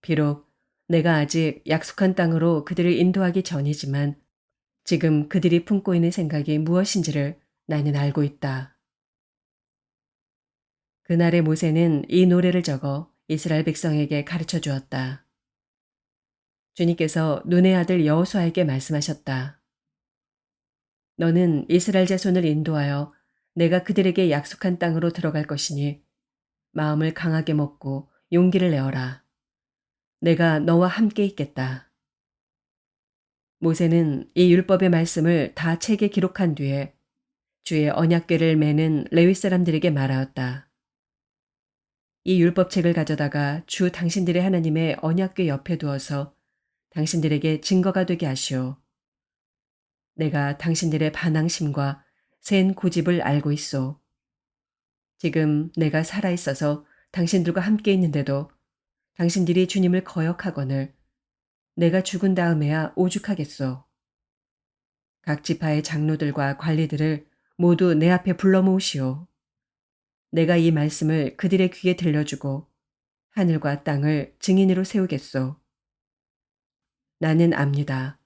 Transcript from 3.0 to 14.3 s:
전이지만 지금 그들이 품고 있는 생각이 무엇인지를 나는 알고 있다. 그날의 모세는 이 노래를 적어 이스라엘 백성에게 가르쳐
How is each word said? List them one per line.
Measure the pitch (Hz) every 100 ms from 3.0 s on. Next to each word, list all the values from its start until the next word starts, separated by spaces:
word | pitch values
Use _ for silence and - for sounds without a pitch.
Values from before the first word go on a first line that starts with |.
| 175 185 185 180
전이지만 | 185 160 143 147 139 139 143 143 _ _ _ _ _ _
지금 | - 170 160 151 147
그들이 | 190 170 170
품고 | 170 202 190
있는 | 175 170
생각이 | 175 160 151 147 151
무엇인지를 | 156 180 202 202 156 147 139 165 _ _ -
나는 | 151 147 143
알고 | 143 143
있다. | 143 143 139 131 131 _ _ _ _ _ _ _ _ _ _ _ _ _ _ _ _ _ _ _ _ _ _ _
그날의 | _ 170 170 175
모세는 | 156 160 165 160 170 151 -
이 | 175 185
노래를 | 180 180 175
적어 | 170 135 143 139 160 _ _
이스라엘 | 156 165 156
백성에게 | 160 156 170 151 147 151
가르쳐 | 143